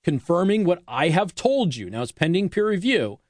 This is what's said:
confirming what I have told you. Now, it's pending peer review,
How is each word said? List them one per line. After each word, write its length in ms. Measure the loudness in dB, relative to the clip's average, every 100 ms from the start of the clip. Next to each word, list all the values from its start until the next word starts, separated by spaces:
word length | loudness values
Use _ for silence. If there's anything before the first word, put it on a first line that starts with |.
confirming 600 | -2 -2 0 2 2 2 0
what 180 | -2 -4
I 220 | -2 0
have 240 | 2 0
told 420 | -2 0 2 0 -2
you. 140 | -8
Now, 140 | -6
it's 80 | -8
pending 380 | -2 0 2 0
peer 200 | 0 0
review, 500 | 0 0 0 -2 -8